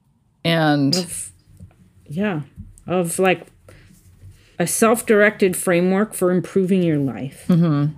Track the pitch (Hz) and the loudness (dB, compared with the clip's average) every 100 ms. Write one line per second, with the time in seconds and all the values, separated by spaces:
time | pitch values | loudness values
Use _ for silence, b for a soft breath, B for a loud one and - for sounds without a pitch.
0 | _ _ _ _ 165 165 156 147 139 185 | _ _ _ _ -2 0 2 2 2 0
1 | 175 - - - _ - - _ _ _ | -4 -10 -14 -18 _ -20 -20 _ _ _
2 | - 147 208 160 139 - - - - 175 | -12 -4 -4 -4 -8 -14 -20 -16 -4 -2
3 | 170 170 190 170 - _ - b b - | -2 0 0 0 -4 _ -20 b b -20
4 | - - - b b - 170 - 220 233 | -20 -20 -20 b b -6 -4 0 2 2
5 | - 208 208 208 196 180 - 170 180 190 | 2 2 2 2 0 0 0 0 2 0
6 | 214 - 180 180 170 196 185 190 170 147 | -2 -2 0 0 0 -2 0 2 2 0
7 | 139 113 135 - - 175 170 147 147 | -2 -6 -10 -8 0 2 4 2 0